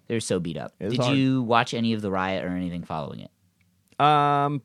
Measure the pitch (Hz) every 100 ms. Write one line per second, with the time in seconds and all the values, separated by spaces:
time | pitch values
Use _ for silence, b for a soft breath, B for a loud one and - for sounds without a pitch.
0 | - 117 - 95 85 76 57 - 98 127
1 | 127 139 135 131 117 117 120 120 117 110
2 | 101 95 95 95 90 90 90 87 80 85
3 | 69 58 50 _ _ _ _ _ _ -
4 | 143 151 147 143 143 143